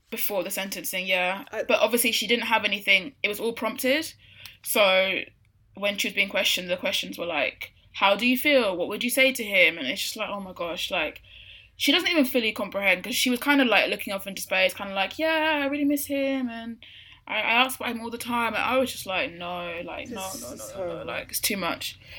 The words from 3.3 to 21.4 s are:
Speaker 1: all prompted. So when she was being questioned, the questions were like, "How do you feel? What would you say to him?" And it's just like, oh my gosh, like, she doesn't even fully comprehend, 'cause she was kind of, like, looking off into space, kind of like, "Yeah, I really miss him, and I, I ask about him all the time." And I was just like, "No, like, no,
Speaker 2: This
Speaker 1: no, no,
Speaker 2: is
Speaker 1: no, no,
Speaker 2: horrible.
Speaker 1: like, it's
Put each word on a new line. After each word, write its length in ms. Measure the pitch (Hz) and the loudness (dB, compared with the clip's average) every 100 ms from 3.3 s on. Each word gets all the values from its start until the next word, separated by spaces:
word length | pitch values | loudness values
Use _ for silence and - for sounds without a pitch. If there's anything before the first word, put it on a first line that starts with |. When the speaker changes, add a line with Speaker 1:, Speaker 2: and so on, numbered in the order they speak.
| 208 | -2
Speaker 1:
all 120 | 226 | -4
prompted. 600 | 233 220 - 254 294 320 - - - - - | -2 -4 0 2 2 0 -10 -20 -20 -20 -14
So 580 | - 226 196 185 190 185 - _ _ _ _ | -2 4 6 6 4 0 -6 _ _ _ _
when 240 | - 202 202 | -4 -4 -2
she 100 | 214 | -4
was 60 | |
being 140 | 196 196 | -2 -2
questioned, 380 | 196 208 - 180 | 0 0 0 -2
the 60 | 180 | -4
questions 400 | 190 - - - | -2 -4 -4 -6
were 80 | 170 | -4
like, 460 | 156 123 - - _ _ | -2 -2 -4 -12 _ _
"How 240 | - 196 196 | 2 2 4
do 100 | 247 | 4
you 120 | 254 | 4
feel? 380 | 302 277 214 175 | 4 4 4 0
What 120 | 170 | -2
would 160 | 208 | -2
you 60 | 240 | -2
say 220 | 262 262 | 4 4
to 120 | 254 | 4
him?" 320 | 214 196 165 165 | 2 6 6 4
And 100 | 127 | -4
it's 140 | 143 | -4
just 160 | - 220 | -6 -4
like, 140 | 196 | -6
oh 100 | 202 | -6
my 120 | 185 | -8
gosh, 360 | 180 170 180 - | -8 -6 -6 -4
like, 300 | 185 151 - - - - - - - | -2 -4 -6 -20 -20 -20 -20 -20 -4
she 160 | - | 2
doesn't 160 | 339 349 | 4 4
even 160 | 339 | 4
fully 280 | 262 254 220 | 4 4 0
comprehend, 520 | 208 202 196 196 180 | -2 -4 0 2 2
'cause 100 | 190 | 0
she 140 | 247 254 | 0 2
was 120 | 247 | 2
kind 200 | 285 285 | 4 4
of, 60 | 254 | 6
like, 220 | 196 127 | 6 4
looking 220 | 202 - | 0 -4
off 120 | 196 202 | -8 -8
into 140 | 190 | -10
space, 320 | - 190 185 | -2 2 2
kind 160 | - 196 | 0 -6
of 60 | 196 | -2
like, 220 | 190 - | -2 0
"Yeah, 420 | 320 320 311 294 | 0 2 2 2
I 40 | 277 | 0
really 180 | 294 | 0
miss 220 | 285 285 - | 0 0 -2
him, 420 | 277 269 269 247 | -2 0 -2 -4
and 300 | 226 233 226 - - - - - | -6 -12 -14 -16 -20 -20 -18 -6
I, 80 | 214 | -2
I 140 | - 233 | 2 4
ask 140 | 262 - | 2 0
about 120 | 240 | -6
him 80 | 226 | -6
all 100 | 233 | -6
the 60 | 233 | -8
time." 360 | 233 240 226 | -4 0 0
And 80 | 214 | 0
I 140 | - 254 | 0 2
was 120 | 254 | 0
just 140 | - | -2
like, 280 | 196 185 143 | -4 -4 -4
"No, 480 | 170 175 175 175 170 | -6 -8 -8 -8 -10
like, 240 | 175 160 - | -10 -10 -10
no, 140 | 226 190 | -8 -8
Speaker 2:
This 80 | 190 | -8
Speaker 1:
no, 60 | 120 | -10
no, 60 | |
Speaker 2:
is 60 | - | -12
Speaker 1:
no, 60 | 107 - | -12 -8
no, 60 | 175 | -6
Speaker 2:
horrible. 200 | 165 117 | -6 -8
Speaker 1:
like, 220 | 117 - | -8 -6
it's 120 | - | -2